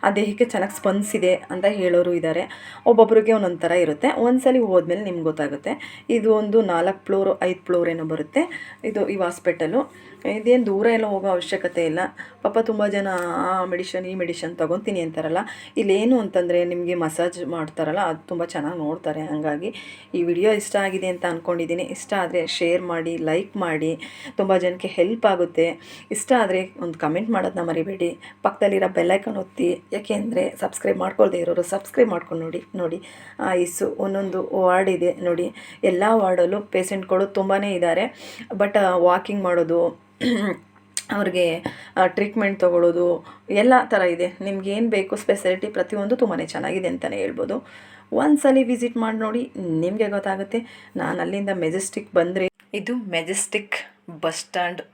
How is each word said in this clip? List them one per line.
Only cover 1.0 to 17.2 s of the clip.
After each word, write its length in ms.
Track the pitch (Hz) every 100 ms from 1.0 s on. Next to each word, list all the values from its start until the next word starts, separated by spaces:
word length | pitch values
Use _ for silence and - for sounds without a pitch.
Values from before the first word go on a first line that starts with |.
| 208 214 180 185
ಅಂತ 300 | - 185 196
ಹೇಳೋರು 480 | 208 185 175 175
ಇದ್ದಾರೆ. 600 | 175 160 160 190 - - - -
ಒಬ್ಬೊಬ್ರಿಗೆ 480 | 226 220 220 214
ಒಂದೊಂದ್ 280 | 220 190 170
ಥರ 100 | 170
ಇರುತ್ತೆ. 360 | 175 165 147 254 -
ಒಂದ್ಸಲಿ 420 | 233 254 254 254
ಹೋದ್ಮೇಲೆ 440 | 220 185 160 180
ನಿಮ್ಗೆ 200 | 208 175
ಗೊತ್ತಾಗುತ್ತೆ. 800 | 160 156 147 143 - - - - -
ಇದು 260 | 233 214 214
ಒಂದು 260 | 208 220
ನಾಲ್ಕು 440 | 202 170 175 190 -
ಫ್ಲೋರ್, 340 | 190 196 -
ಐದು 220 | 180 185 -
ಫ್ಲೋರ್ 240 | 180 170
ಏನೋ 140 | 165
ಬರುತ್ತೆ 720 | 160 160 151 269 349 - - -
ಇದು 260 | 226 208 -
ಈ 80 | 196
ಹಾಸ್ಪಿಟಲು. 760 | 175 175 - 165 160 226 285 - - - - 208
ಇದೇನ್ 280 | 220 247 220
ದೂರ 220 | 196 226
ಎಲ್ಲ 180 | 226 214
ಹೋಗೋ 220 | 196 190
ಅವಶ್ಯಕತೆ 580 | 180 175 190 180 175 165
ಇಲ್ಲ. 140 | 160 185 - - -
ಪಾಪ 180 | 208 214
ತುಂಬ 280 | 226 214 208
ಜನ 200 | 202 196 185 175 175
ಆ 300 | 175 190 185
ಮೆಡಿಷನ್, 400 | 180 185 185 185
ಈ 100 | 190
ಮೆಡಿಷನ್ 420 | 170 170 165 170
ತಗೊಂತೀನಿ 420 | 160 214 214 190
ಅಂತಾರಲ್ಲ, 380 | 165 160 156 170 220 - - -
ಇಲ್ಲೇನು 420 | 208 196 226 254
ಅಂತಂದ್ರೆ 460 | 202 185 175 175 175
ನಿಮ್ಗೆ 300 | 175 175 175
ಮಸಾಜ್ 500 | 160 160